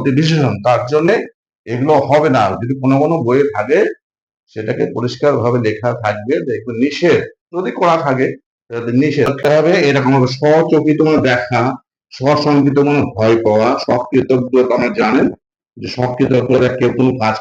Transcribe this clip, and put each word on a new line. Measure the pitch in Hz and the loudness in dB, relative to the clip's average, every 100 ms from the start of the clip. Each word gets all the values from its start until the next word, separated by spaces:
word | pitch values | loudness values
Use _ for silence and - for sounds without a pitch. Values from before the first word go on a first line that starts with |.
| 139 | 0
বিশেষণ, | 135 160 160 131 98 | 0 2 2 0 0
তার | 107 120 117 | 0 0 0
জন্য | 151 165 220 - _ _ _ - | 0 2 0 -4 _ _ _ -8
এগুলো | 120 139 151 | -4 2 2
হবে | - 147 151 | 2 2 2
না। | 127 104 | 2 0
যদি | 95 117 135 | -2 -4 -2
কোনো | 131 135 | 0 2
কোনো | 151 165 | 2 0
বইয়ে | 117 131 143 | 0 0 0
থাকে | 107 107 156 220 - _ _ _ _ _ 113 | -2 -2 0 0 -4 _ _ _ _ _ -10
সেটাকে | 107 117 - | -6 -4 -4
পরিষ্কারভাবে | - 120 - 147 131 113 123 | -4 -6 -2 0 0 0 0
লেখা | 110 107 123 120 | -2 -2 -4 -4
থাকবে, | 107 104 104 160 156 | -4 -4 -4 -4 -4
দেখবেন | 110 - 113 | -8 -6 -4
নিষেধ | 139 147 170 123 - - _ | -2 0 2 2 0 -12 _
যদি | 175 196 | -8 -6
করা | - 180 165 | -2 0 0
থাকে | 143 127 135 - _ _ - | 0 -2 -2 -4 _ _ -12
তাহলে | 117 120 | -10 -2
নিষেধ | 120 151 143 127 | 0 0 2 0
করতে | 135 147 | 0 0
হবে। | 151 156 190 | 2 2 2
এরকম | 143 139 127 | 2 2 2
হবে | 135 123 | 2 0
সচকিত | - 147 160 165 160 147 147 | 0 2 2 2 2 2 2
মানে | 156 151 | 2 2
দেখা, | 131 123 - 123 117 - _ _ _ | 2 0 -2 -2 -2 -4 _ _ _
সশঙ্কিত | - 131 147 151 143 139 135 | -6 -2 0 2 2 2 2
মানে | 143 143 95 | 2 2 -2
ভয় | - 110 113 | 0 2 2
পাওয়া, | 110 107 113 131 | 2 2 2 -2
সকৃতজ্ঞ | - 123 - 131 131 131 123 131 | -2 -2 0 0 2 0 2 2
তো | 127 | 2
আমরা | 120 120 | 2 -2
জানেন | 104 107 127 - - _ _ _ - | 0 0 2 0 -4 _ _ _ -14
যে | 104 | -10
সকৃতজ্ঞরা | - 123 - 131 127 120 127 123 117 | -4 -4 0 0 0 2 2 2 0
কেউ | 120 | 0
কোনো | 117 131 123 | 2 0 0
কাজ | 110 110 | -2 -2